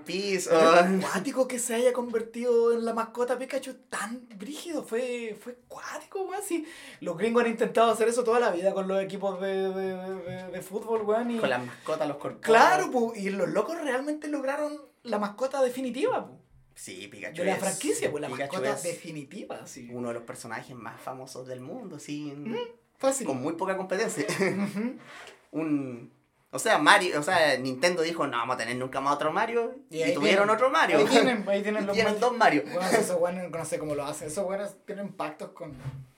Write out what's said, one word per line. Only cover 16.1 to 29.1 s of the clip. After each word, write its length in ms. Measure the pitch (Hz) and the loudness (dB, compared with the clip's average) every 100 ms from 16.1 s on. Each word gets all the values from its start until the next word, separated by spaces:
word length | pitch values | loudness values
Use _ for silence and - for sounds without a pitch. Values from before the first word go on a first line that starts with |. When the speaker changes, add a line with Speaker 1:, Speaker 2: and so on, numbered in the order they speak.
| 440 - | 0 -4
Speaker 2:
pu. 100 | - _ - _ | -16 _ -20 _
Speaker 1:
Sí, 340 | - - 92 101 | -18 -14 -12 -14
Pikachu 320 | 101 98 165 | -10 -10 -2
Speaker 2:
De 40 | 190 | 0
la 80 | 180 | 0
Speaker 1:
es, 40 | |
Speaker 2:
franquicia, 500 | 196 - 302 - - | 0 -2 0 0 0
pues, 120 | 147 | -2
la 60 | 143 | -6
Speaker 1:
Pikachu 240 | 123 139 | -6 -4
Speaker 2:
mascota 200 | 185 135 | -2 -2
Speaker 1:
es 100 | 139 | -2
Speaker 2:
definitiva, 840 | 175 170 170 156 135 202 - 120 135 | -4 -6 -10 -12 -12 -12 -12 -12 -14
sí. 220 | 127 120 | -16 -12
Speaker 1:
uno 160 | 120 120 | -6 -6
de 60 | 117 | -6
los 80 | |
personajes 500 | 120 - 113 117 127 123 | -8 -12 -10 -10 -10 -14
más 240 | 110 123 | -14 -12
famosos 440 | 131 131 131 127 127 | -12 -12 -12 -14 -12
del 140 | 127 | -12
mundo, 400 | 131 254 196 147 | -10 -12 -12 -12
sí. 340 | - 147 151 139 | -10 -8 -8 -10
Speaker 2:
Mm, 200 | 147 466 466 - _ - | -8 -6 -8 -12 _ -4
fácil. 300 | 269 269 175 | -2 -2 -4
Speaker 1:
Con 140 | 127 | -4
muy 120 | 147 | -4
poca 220 | 165 185 185 | -4 -2 -4
competencia. 480 | 185 190 208 - 143 | -2 -2 -2 -2 -2
<laughs> 140 | - | 0
Speaker 2:
Ujú. 560 | 190 190 202 202 240 - - - - - _ | 0 0 -2 -2 -4 -6 -16 -18 -18 -20 _
Speaker 1:
Un, 600 | 147 160 143 131 117 117 _ _ _ _ | -4 0 0 -2 -10 -14 _ _ _ _
o 80 | 131 | -2
sea, 200 | 220 185 | 2 4
Mario, 400 | 156 202 180 - | 8 8 6 0
o 40 | |
sea, 340 | 185 180 151 127 | 2 4 6 4
Nintendo 440 | 135 127 180 175 | -2 0 2 2
dijo, 240 | 165 165 139 | -2 0 -2
"No 120 | 120 | 0
vamos 180 | 123 120 | -2 -2
a 20 | |
tener 200 | 113 123 | -2 -4
nunca 220 | 131 135 | -4 -2
más 120 | 139 | 0